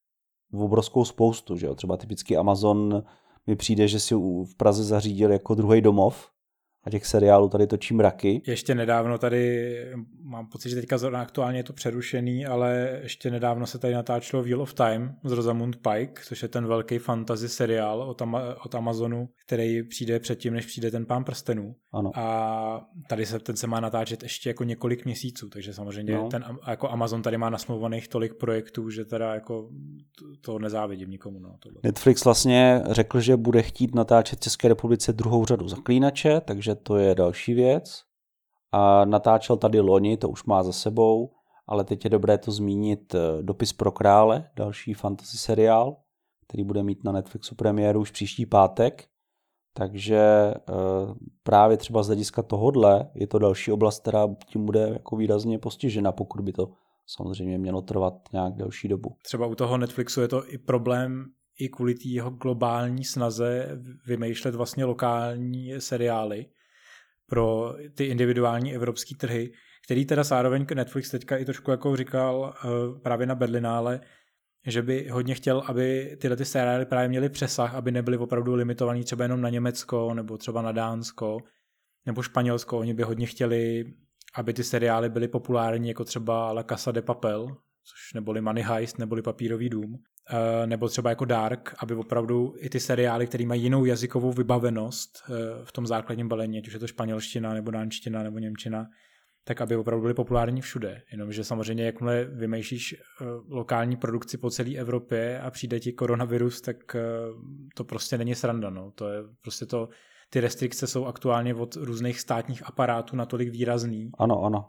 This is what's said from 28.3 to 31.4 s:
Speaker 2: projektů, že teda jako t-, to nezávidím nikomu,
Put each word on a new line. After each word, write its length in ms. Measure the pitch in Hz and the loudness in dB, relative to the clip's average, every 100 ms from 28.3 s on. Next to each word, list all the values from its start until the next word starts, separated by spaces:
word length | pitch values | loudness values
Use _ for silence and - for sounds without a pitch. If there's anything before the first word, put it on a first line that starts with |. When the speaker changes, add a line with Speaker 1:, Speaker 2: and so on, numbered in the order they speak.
Speaker 2:
projektů, 560 | - 120 113 110 - 110 | -4 -2 -2 -4 -8 -8
že 140 | 110 | -8
teda 300 | 107 113 113 | -6 -4 -4
jako 280 | 110 110 113 | -4 -6 -10
t-, 600 | 110 139 143 147 143 _ 151 139 | -10 -16 -18 -20 -20 _ -20 -16
to 180 | - 110 | -8 -6
nezávidím 520 | 107 107 107 98 95 | -4 -4 -4 -6 -10
nikomu, 280 | 95 104 95 | -12 -14 -16